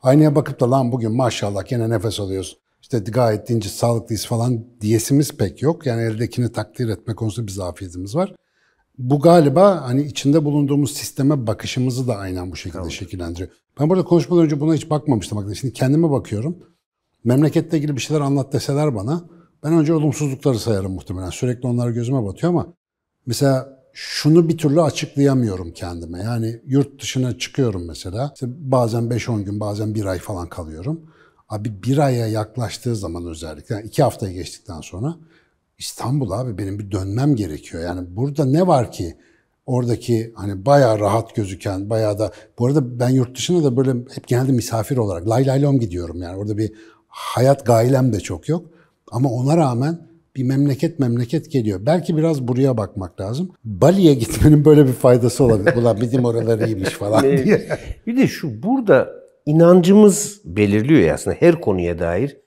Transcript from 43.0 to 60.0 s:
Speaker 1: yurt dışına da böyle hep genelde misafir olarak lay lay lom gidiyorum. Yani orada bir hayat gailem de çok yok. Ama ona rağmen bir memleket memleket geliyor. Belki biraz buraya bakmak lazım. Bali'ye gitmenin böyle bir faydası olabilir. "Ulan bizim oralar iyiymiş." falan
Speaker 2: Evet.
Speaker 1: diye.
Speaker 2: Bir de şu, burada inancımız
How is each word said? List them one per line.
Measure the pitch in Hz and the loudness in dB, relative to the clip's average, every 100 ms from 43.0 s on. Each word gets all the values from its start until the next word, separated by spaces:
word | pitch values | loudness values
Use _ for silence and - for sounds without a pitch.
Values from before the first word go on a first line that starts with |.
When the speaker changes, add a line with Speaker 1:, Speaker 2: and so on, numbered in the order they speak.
| 123 | 0
Speaker 1:
yurt | 131 120 - | 2 0 -4
dışına | - 175 | -2 2
da | 147 120 | 2 2
böyle | 135 123 120 - | 0 -2 -6 -16
hep | - | -4
genelde | 123 131 | -2 2
misafir | 127 - 113 104 127 | 0 -2 -6 -4 -2
olarak | 107 85 95 | -2 -4 -2
lay | 113 135 | 0 2
lay | 131 | 2
lom | 143 139 | 2 2
gidiyorum. | 110 87 85 85 | 0 -6 -8 -10
Yani | 87 95 | -10 -8
orada | 104 104 | -6 -4
bir | 107 - - _ _ | -4 -6 -20 _ _
hayat | - - - 131 139 - | -16 -8 0 4 4 4
gailem | 113 120 135 127 | 4 4 4 2
de | 107 | 0
çok | - 87 - | -4 -10 -4
yok. | 160 - _ _ _ _ | -6 -6 _ _ _ _
Ama | 113 135 | -2 -2
ona | 120 131 165 | 0 2 4
rağmen | 147 120 143 170 - _ _ - | 4 2 -2 -4 -10 _ _ -4
bir | |
memleket | 127 135 143 131 165 160 | 0 2 2 2 -2 0
memleket | 131 117 120 160 156 | 0 0 -2 -4 -2
geliyor. | 135 107 95 107 | -2 0 -2 0
Belki | 175 175 160 | 0 0 0
biraz | 160 151 120 | 0 0 -2
buraya | 123 135 120 | 0 2 0
bakmak | 98 104 92 - | -4 -8 -12 -10
lazım. | 98 123 185 - | -8 -6 -8 -10
Bali'ye | 113 95 139 190 175 | -12 4 4 8 6
gitmenin | 135 113 - 156 151 147 | 6 0 4 6 8 8
böyle | 151 135 | 8 8
bir | |
faydası | 120 127 123 120 - | 6 6 6 4 2
olabilir. | 131 110 95 113 | 4 4 2 2
"Ulan | 117 104 | 2 2
bizim | 120 131 120 | 0 0 0
oralar | 117 110 113 113 | 0 0 0 0
iyiymiş." | 101 95 | -2 -4
falan | - 101 110 135 | -4 0 2 2
Speaker 2:
Evet. | 139 131 | 2 2
Speaker 1:
diye. | - - 151 - - - | 0 0 -10 -10 -12 -6
Speaker 2:
Bir | 240 | 0
de | 240 | 0
şu, | - 160 107 | 0 -8 -6
burada | 170 262 214 135 - - - _ - | -2 -2 4 4 4 -8 -20 _ 0
inancımız | 156 170 180 170 202 | 6 8 8 8 8